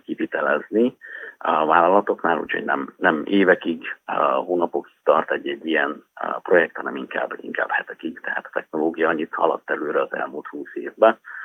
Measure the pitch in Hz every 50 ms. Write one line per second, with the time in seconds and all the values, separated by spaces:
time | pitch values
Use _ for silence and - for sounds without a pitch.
0 | - - 78 - 82 - - 80 73 71 73 76 - - 95 110 120 131 - _
1 | - - - - - - - _ - 80 82 78 78 78 80 85 85 87 98 104
2 | 104 - 101 - - 82 82 76 - - - 85 - - 73 69 67 - - _
3 | - 90 80 76 - - 101 101 95 90 87 - - 90 82 - - - - -
4 | _ - 85 82 76 71 65 67 82 87 90 87 82 80 - 73 - - _ _
5 | _ 71 73 80 80 - 71 - - 69 71 - 78 82 78 73 71 73 73 -
6 | - _ _ - - - - - - - 92 87 80 - - - 69 67 64 69
7 | 65 - - - - - - - - - - - - - - - - - - -
8 | - - - - - - - - - - - - - _ - 78 76 82 80 78
9 | 80 82 85 76 80 - - - 87 80 - - - - 71 73 76 73 - 71
10 | 69 67 - - 65 67 65 76 - - - 73 71 - - - - - - -
11 | 107 - - - _ - - - -